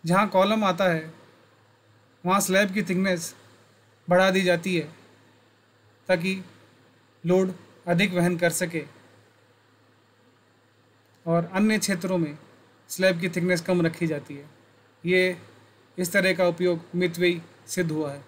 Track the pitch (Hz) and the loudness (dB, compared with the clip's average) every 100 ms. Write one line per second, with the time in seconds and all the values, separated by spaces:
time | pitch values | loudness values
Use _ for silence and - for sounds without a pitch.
0 | 165 185 208 185 196 220 202 180 190 165 | 2 2 2 2 2 2 0 2 0 0
1 | 160 - - _ _ _ _ _ _ _ | -6 -20 -20 _ _ _ _ _ _ _
2 | _ _ 175 196 190 190 208 196 190 185 | _ _ 0 0 2 2 2 -2 -2 -2
3 | 190 180 - - - - _ _ _ _ | 0 -2 -6 -16 -20 -20 _ _ _ _
4 | - 180 190 190 180 175 185 170 143 - | 2 4 4 2 2 0 0 -4 -4 -14
5 | - _ _ _ _ _ _ _ _ _ | -20 _ _ _ _ _ _ _ _ _
6 | - 180 185 190 180 - - _ _ _ | -2 0 0 -4 -10 -20 -20 _ _ _
7 | _ _ 165 185 185 175 - - - 170 | _ _ 2 2 2 -4 -18 -14 -2 0
8 | 202 180 175 170 170 170 180 165 143 - | 0 2 0 2 0 0 -4 -6 -10 -20
9 | - - _ _ _ _ _ _ _ _ | -20 -20 _ _ _ _ _ _ _ _
10 | _ _ _ _ _ _ _ _ _ _ | _ _ _ _ _ _ _ _ _ _
11 | _ _ 170 170 170 185 214 214 208 185 | _ _ -2 -2 0 0 2 2 -2 -4
12 | 180 185 156 151 - - _ _ _ - | -2 -2 -2 -6 -20 -20 _ _ _ 0
13 | 190 175 180 175 180 175 165 180 165 165 | 0 2 -4 -2 0 -2 0 0 0 -2
14 | 165 147 - 143 143 - _ _ _ _ | -4 -4 -10 -18 -18 -20 _ _ _ _
15 | 170 185 185 175 - - - _ _ - | 0 2 2 -2 -14 -20 -20 _ _ -8
16 | 180 202 190 185 180 170 180 165 - 175 | -2 0 2 2 0 2 -2 -2 -4 -2
17 | 180 170 175 175 170 - - - 170 156 | -2 2 0 0 -10 -20 -8 -4 -2 -2
18 | 147 143 | -6 -8